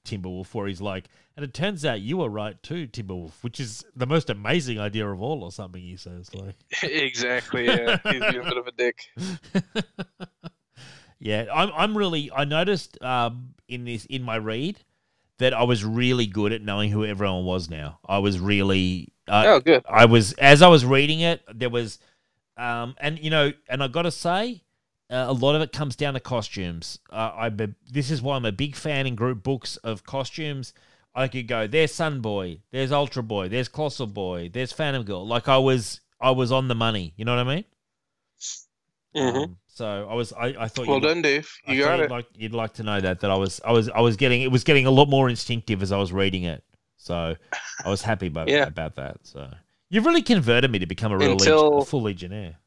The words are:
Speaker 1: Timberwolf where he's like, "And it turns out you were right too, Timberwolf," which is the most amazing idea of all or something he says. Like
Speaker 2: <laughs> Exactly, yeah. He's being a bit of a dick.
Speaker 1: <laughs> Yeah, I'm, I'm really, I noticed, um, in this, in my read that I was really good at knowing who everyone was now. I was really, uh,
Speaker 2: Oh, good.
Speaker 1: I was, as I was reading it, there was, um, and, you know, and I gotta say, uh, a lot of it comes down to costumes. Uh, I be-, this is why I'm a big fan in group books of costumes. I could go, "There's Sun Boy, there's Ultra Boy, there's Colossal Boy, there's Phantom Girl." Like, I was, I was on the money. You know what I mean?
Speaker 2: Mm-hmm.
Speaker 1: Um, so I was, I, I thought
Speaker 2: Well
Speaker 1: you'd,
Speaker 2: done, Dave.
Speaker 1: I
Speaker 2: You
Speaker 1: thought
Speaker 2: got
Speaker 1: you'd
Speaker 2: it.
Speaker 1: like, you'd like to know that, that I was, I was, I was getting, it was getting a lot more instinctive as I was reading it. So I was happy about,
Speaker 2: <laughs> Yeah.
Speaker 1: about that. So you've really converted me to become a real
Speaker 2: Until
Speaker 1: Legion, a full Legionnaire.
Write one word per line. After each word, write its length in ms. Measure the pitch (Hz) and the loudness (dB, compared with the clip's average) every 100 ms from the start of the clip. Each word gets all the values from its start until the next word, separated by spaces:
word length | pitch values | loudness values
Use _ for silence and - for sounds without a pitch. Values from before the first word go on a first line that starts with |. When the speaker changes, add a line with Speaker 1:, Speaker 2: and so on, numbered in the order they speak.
| - | -10
Speaker 1:
Timberwolf 480 | 104 92 92 92 | -10 -8 -10 -10
where 140 | 113 101 | -8 -8
he's 140 | 90 | -6
like, 260 | 101 95 - _ _ - | -8 -8 -12 _ _ -14
"And 80 | 143 | -12
it 80 | |
turns 320 | 123 196 185 143 | -6 -6 -2 -4
out 160 | 110 | -4
you 160 | 101 180 | -4 -4
were 120 | 135 | -4
right 320 | 107 104 - | -4 -8 -10
too, 260 | - 175 139 | -12 -10 -8
Timberwolf," 440 | 120 98 90 82 - | -10 -10 -10 -12 -12
which 180 | 120 - | -12 -10
is 260 | 123 107 - 127 | -12 -12 -18 -8
the 100 | 127 | 0
most 240 | 160 151 | 0 0
amazing 500 | 101 104 170 131 107 | -6 -2 -2 -2 -4
idea 280 | 104 110 104 | -4 -4 -6
of 140 | 95 | -6
all 220 | 113 151 | -8 -8
or 80 | 90 | -10
something 300 | 95 95 90 | -14 -16 -16
he 140 | 90 92 | -16 -18
says. 380 | 87 87 90 95 | -16 -18 -16 -16
Like 200 | 95 - _ | -16 -18 _
Speaker 2:
<laughs> 140 | - | -8
Exactly, 800 | 180 156 139 120 123 123 - 123 120 | -4 -2 -2 -2 -2 -2 -4 -2 2
yeah. 300 | - 165 208 | 2 0 -2
He's 160 | 214 131 | -2 -2
being 200 | 127 127 | -2 -2
a 40 | |
bit 140 | 123 123 | -4 -6
of 100 | 123 | -6
a 40 | |
dick. 380 | 120 120 - - | -2 -2 -2 -18
Speaker 1:
<laughs> 720 | - 185 175 - 190 180 226 - - 180 _ 180 _ 165 _ _ - - - _ _ | -12 -10 -10 -4 -6 -4 -8 -8 -14 -16 _ -20 _ -20 _ _ -20 -20 -20 _ _
Yeah, 260 | 110 107 113 | -2 -2 0
I'm, 180 | 151 196 | 0 0
I'm 240 | 156 208 214 | 0 -2 0
really, 320 | 196 165 147 131 | 0 -2 -4 -4
I 80 | |
noticed, 580 | 143 151 185 196 - - | -2 0 0 -2 -6 -12
um, 520 | 127 127 120 123 127 _ _ | -4 0 -2 -4 -16 _ _
in 160 | 123 120 | -12 -8
this, 180 | 117 - | -10 -8
in 160 | 131 | -8
my 120 | 120 113 | -4 -4
read 440 | 110 113 160 208 _ _ _ _ _ _ | -4 -4 -4 -8 _ _ _ _ _ _
that 160 | 127 | 2
I 100 | 120 | 4
was 220 | 123 117 107 | 2 2 0
really 400 | 113 123 127 110 | 2 2 2 0
good 260 | 98 104 | 0 0
at 100 | 110 | -2
knowing 300 | 104 101 104 | -4 -2 0
who 140 | 104 107 | 0 -2
everyone 400 | 98 101 92 92 | -2 -2 0 -2
was 240 | 92 82 | -2 -4
now. 300 | 78 73 - - | -10 -10 -14 -2
I 120 | 98 | 0
was 220 | 101 92 | 2 0
really, 680 | 95 101 98 95 92 90 - _ - | 2 2 4 2 2 -2 -8 _ 0
uh, 140 | 104 202 | 4 8
Speaker 2:
Oh, 120 | 160 | 6
good. 240 | 160 139 - | 8 4 6
Speaker 1:
I 140 | 110 | 8
was, 300 | 117 117 101 | 10 8 4
as 280 | - 139 147 | 6 10 12
I 60 | 180 | 12
was 160 | 160 | 10
reading 380 | 123 135 147 160 | 8 4 4 2
it, 200 | 170 170 - | 0 -2 -8
there 200 | 110 123 | -6 -2
was, 280 | 120 113 - _ _ _ _ _ - | -2 -4 -10 _ _ _ _ _ -10
um, 380 | 120 120 120 131 | -6 -6 -8 -6
and, 200 | 143 156 | -6 -4
you 100 | 156 | 0
know, 240 | 156 143 - - | 2 2 -2 -8
and 120 | 131 | -4
I 60 | 135 | -2
gotta 240 | 147 170 | -2 -2
say, 520 | - 170 185 240 214 _ _ _ _ _ | -2 -2 -2 -4 -8 _ _ _ _ _
uh, 140 | 127 127 | -4 -2
a 20 | |
lot 240 | 131 131 151 | 2 2 2
of 60 | |
it 100 | 156 | -2
comes 240 | - 147 - | -4 -6 -4
down 200 | 143 131 | -4 -4
to 40 | |
costumes. 800 | - 123 107 - 90 85 - - _ | -6 -6 -6 -8 -8 -8 -12 -16 _
Uh, 220 | 107 113 | -8 -8
I 140 | 90 117 | -4 -6
be-, 260 | 107 107 104 _ | -4 -6 -8 _
this 220 | 131 135 | -6 -4
is 100 | 151 | -4
why 140 | 127 139 | -2 -2
I'm 80 | |
a 80 | 113 | -4
big 240 | 98 151 135 | -4 -6 -6
fan 320 | 156 139 135 | -4 -2 -2
in 80 | 110 | -2
group 280 | 123 120 | -2 -2
books 340 | 127 135 - - | -4 -4 -6 -10
of 260 | 113 107 | -8 -10
costumes. 720 | - 135 127 - 151 139 123 _ _ _ _ 127 | -8 -8 -8 -8 -8 -8 -12 _ _ _ _ -4
I 140 | 131 | -4
could 180 | 131 117 | -4 -4
go, 200 | 117 110 | -4 0
"There's 260 | 151 156 | 2 0
Sun 260 | - 160 139 | 0 -4 -4
Boy, 400 | 113 101 92 82 _ | -4 -4 -6 -12 _
there's 200 | 127 135 | -6 0
Ultra 320 | 143 139 131 | 0 0 -6
Boy, 240 | 113 104 92 | -4 -4 -2
there's 220 | 120 123 | -4 -6
Colossal 380 | - 151 - 113 | -6 -6 -6 -8
Boy, 420 | 101 92 87 85 | -6 -6 -6 -8
there's 220 | 113 127 | -8 -8
Phantom 300 | - 151 135 | -4 -4 -4
Girl." 220 | 101 92 101 | -6 -8 -4
Like, 220 | 120 147 | -4 4
I 120 | 135 | 4
was, 420 | 135 127 104 - _ _ | 6 2 -2 -12 _ _
I 120 | 131 | 0
was 200 | 131 123 | 2 2
on 160 | 131 131 | 0 0
the 80 | 113 | 0
money. 380 | 113 107 85 92 | 0 -2 -6 -6
You 80 | |
know 100 | 113 123 | -2 -2
what 100 | 123 | -2
I 80 | 156 | -4
mean? 100 | 220 _ _ _ _ _ _ _ - - _ _ _ _ _ 156 | -8 _ _ _ _ _ _ _ -14 -14 _ _ _ _ _ -2
Speaker 2:
Mm-hmm. 220 | 131 127 | 0 0
Speaker 1:
Um, 200 | 160 90 _ | -4 -10 _
so 400 | - 110 101 101 | -10 -8 -8 -6
I 60 | |
was, 200 | 113 117 | -6 -6
I, 200 | - 120 127 | -4 -6 -4
I 80 | 110 | -8
thought 180 | - - | -6 0
Speaker 2:
Well 100 | 135 | 2
Speaker 1:
you'd, 60 | 151 | 2
Speaker 2:
done, 140 | 170 | 2
Dave. 280 | 151 143 156 - - | 0 0 -4 -16 -4
Speaker 1:
I 60 | |
Speaker 2:
You 80 | 135 | 0
Speaker 1:
thought 60 | 143 | 2
Speaker 2:
got 80 | 170 | 2
Speaker 1:
you'd 60 | 147 | 0
Speaker 2:
it. 60 | |
Speaker 1:
like, 140 | 120 117 - | -4 -10 -12
you'd 180 | 110 | -6
like 200 | 117 110 | -4 -6
to 100 | - | -6
know 180 | 107 101 | -4 0
that, 200 | 95 92 | 0 0
that 100 | 101 | 0
I 40 | 95 | 2
was, 240 | 95 - 113 | 0 -4 2
I 60 | |
was, 180 | 117 110 | 4 4
I 120 | 110 | 4
was 160 | 117 104 | 2 4
getting, 260 | 131 123 | 2 2
it 80 | 131 | 2
was 120 | 127 | 2
getting 220 | - 143 131 | 4 4 6
a 60 | |
lot 160 | 135 143 | 6 8
more 180 | 135 131 | 6 2
instinctive 520 | 117 - 117 - 101 | 0 -4 -6 -2 -2
as 100 | 95 | 0
I 60 | 98 | 0
was 160 | 95 | 0
reading 300 | 92 98 92 | 0 0 0
it. 200 | 87 78 _ _ _ _ | -4 -8 _ _ _ _
So 380 | - 85 82 82 _ - - - | -8 -4 -4 -6 _ -12 -12 -10
I 60 | - | -6
was 140 | 98 | -4
happy 240 | 113 104 92 | -2 -4 -4
about, 200 | 76 87 | -4 0
Speaker 2:
<laughs> 20 | |
Yeah. 180 | 147 135 | 0 0
Speaker 1:
about 280 | 76 78 - | -4 -10 -10
that. 200 | 67 - | -14 -14
So 260 | - 67 67 - _ _ _ | -20 -18 -18 -20 _ _ _
you've 160 | 202 277 | 2 4
really 160 | 339 | 2
converted 480 | - 220 117 117 131 | 4 4 4 2 2
me 80 | 104 | 0
to 80 | 87 | -4
become 260 | 92 110 | -4 -2
a 60 | 95 | 2
real 140 | 98 | 2
Speaker 2:
Until 380 | 95 98 156 151 | 4 6 6 6
Speaker 1:
Legion, 120 | 143 | 4
a 40 | 139 | 0
full 160 | 143 | -2
Legionnaire. 520 | 110 90 90 104 90 78 | -2 -6 -10 -12 -12 -16